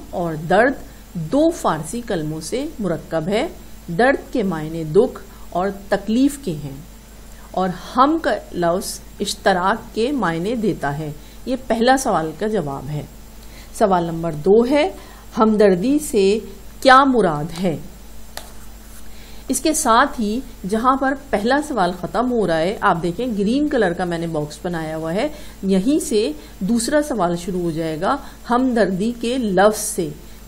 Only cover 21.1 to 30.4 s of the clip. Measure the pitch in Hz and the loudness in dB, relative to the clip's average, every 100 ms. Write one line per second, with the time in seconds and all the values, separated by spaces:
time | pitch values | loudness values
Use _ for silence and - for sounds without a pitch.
21.1 | 277 - 254 226 277 294 233 180 190 - | -2 -2 0 2 0 0 0 0 0 -4
22.1 | 208 247 233 180 160 175 220 202 170 170 | -2 0 2 2 2 0 2 2 2 0
23.1 | 175 254 208 202 277 294 269 190 170 175 | -2 -2 0 2 2 2 2 2 0 -4
24.1 | 165 170 156 151 - 175 165 156 160 160 | -4 -2 -4 -4 -6 -6 -4 -4 -6 -4
25.1 | 190 302 - - - 190 185 226 311 - | -2 -2 -4 -14 -6 0 2 4 2 2
26.1 | 214 254 302 - - 190 233 240 294 294 | 0 0 -4 -12 -6 0 0 2 2 2
27.1 | 226 175 175 202 180 170 156 160 156 202 | 0 0 0 -4 -2 -2 -2 -4 -2 -2
28.1 | 277 - - - 240 262 233 190 185 226 | -2 -6 -10 -2 0 2 2 2 0 -2
29.1 | 240 233 262 208 180 208 214 - - 156 | -2 -4 -2 0 4 4 4 -4 -4 -6
30.1 | - - - | -6 -16 -14